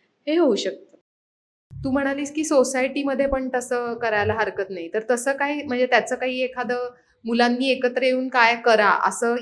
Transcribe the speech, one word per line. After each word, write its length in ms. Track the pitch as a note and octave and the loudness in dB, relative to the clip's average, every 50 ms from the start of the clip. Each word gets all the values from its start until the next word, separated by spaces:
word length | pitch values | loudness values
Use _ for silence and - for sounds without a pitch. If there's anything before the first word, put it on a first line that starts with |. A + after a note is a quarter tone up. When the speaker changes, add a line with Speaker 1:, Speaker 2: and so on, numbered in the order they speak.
| _ _ _ _ - | _ _ _ _ -4
Speaker 1:
हे 100 | C#4+ D#4 | 0 2
होऊ 180 | E4+ E4 C4+ G3+ | 2 4 4 2
शकतं. 420 | - - - - - - _ _ _ _ _ _ _ _ _ _ _ _ _ _ _ _ - - - - | 2 -2 -4 -6 -8 -14 _ _ _ _ _ _ _ _ _ _ _ _ _ _ _ _ -20 -12 -8 -4
Speaker 2:
तू 80 | C4+ | -2
म्हणालीस 420 | B3+ C#4 C#4 C#4 C#4 C#4 D4 C#4+ - | -2 0 0 -2 -2 -4 -6 -6 -4
की 100 | D#4 D#4 | -4 -2
सोसायटीमध्ये 840 | D#4 D#4 C4+ B3 B3+ C4+ B3+ B3+ C4+ C4+ D4 C#4+ C#4 C4+ - C#4 | 2 4 2 2 2 0 -2 -2 -2 -2 -2 -2 -2 0 0 0
पण 220 | C#4 C4+ C4 C4 B3+ B3+ | 0 0 -2 -2 -2 -4
तसं 380 | B3 A#3+ - B3 A#3+ A#3+ A#3 A#3 | -4 -4 -2 -4 -4 -4 -4 -6
करायला 400 | A#3 A#3 A3+ G#3+ G#3 G3+ G#3+ G#3 | -4 -2 -2 0 0 0 0 0
हरकत 360 | A3 G#3+ G3+ G3 G3+ G3 G3 | 0 -2 -2 -2 -6 -6 -6
नाही, 200 | G3 F3 E3 E3 - | -6 -10 -8 -6 -6
तर 60 | A3 A3 - | -4 -2 -2
तसं 220 | A#3+ A#3+ A#3+ C4+ C#4 | -2 0 0 -2 -2
काही, 300 | C#4 C#4 C#4+ D4 D4 - | 0 -2 -4 -4 -4 -6
म्हणजे 220 | - B3 B3 B3+ | -4 -2 0 0
त्याचं 300 | B3 B3 A3+ A3+ - B3+ | 2 2 2 2 0 -4
काही 260 | A#3+ C4 B3+ B3+ B3+ | -4 -4 -4 -4 -4
एखादं 340 | B3+ B3 - B3 A#3+ B3 B3 B3 B3 B3 B3 _ _ _ _ _ - | -4 -4 -4 -6 -6 -4 -4 -4 -6 -8 -10 _ _ _ _ _ -6
मुलांनी 440 | A3+ A#3 A#3 A#3+ A#3+ B3 B3 C4+ C4+ | -2 2 2 2 2 2 0 0 0
एकत्र 320 | B3+ C4+ C4 A#3+ B3+ B3+ | 0 0 0 -2 0 0
येऊन 260 | C4 B3+ B3+ B3+ C4 | 0 2 2 0 -2
काय 280 | C4 C4 B3 A#3 A3+ A#3+ A#3 A#3+ | 0 4 4 6 6 4 4 4
करा 240 | A#3 A3 G#3 G#3 G3 F3 - - | 4 4 6 6 4 4 4 2
असं 280 | F#3+ G#3 - A#3+ A#3 A#3+ B3 | 0 0 0 -2 0 0 -2